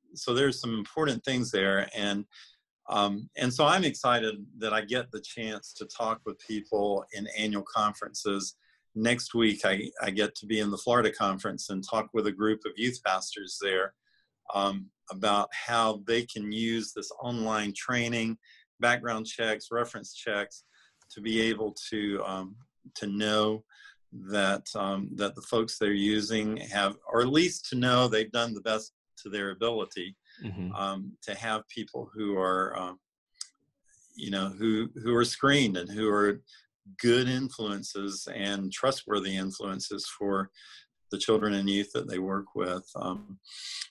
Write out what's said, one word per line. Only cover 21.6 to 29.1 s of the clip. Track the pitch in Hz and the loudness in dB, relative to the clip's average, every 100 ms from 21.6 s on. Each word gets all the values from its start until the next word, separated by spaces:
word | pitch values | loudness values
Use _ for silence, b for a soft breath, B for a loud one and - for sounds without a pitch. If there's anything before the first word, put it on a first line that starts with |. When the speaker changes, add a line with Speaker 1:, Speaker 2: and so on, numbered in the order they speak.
| 107 - - | -2 -4 -6
Speaker 1:
to, | 110 104 98 98 | -2 -2 -2 -2
um, | 95 95 113 - _ - - | -4 -8 -14 -20 _ -16 -8
to | 101 | -4
know | 101 107 107 107 110 - B B B _ | 0 2 4 4 0 -6 B B B _
that, | 95 95 101 98 98 - 107 | -14 -2 2 2 2 -2 -4
um, | 98 98 98 | -2 -2 -4
that | 95 101 | -2 -2
the | 98 | -2
folks | - 117 110 - | 0 0 0 0
they're | 104 | 2
using | 101 104 107 101 110 107 107 | 4 4 2 2 0 0 -4
have, | 110 101 98 104 - | -2 0 0 -2 0
or | 117 | 4
at | 123 | 6
least | 151 180 - - | 6 4 0 -4
to | 127 | 2
know | 127 123 123 | 6 6 6
they've | 110 110 | 4 2
done | 117 117 | 0 0
the | 104 | -2
best | 110 110 - _ _ | 0 -2 -2 _ _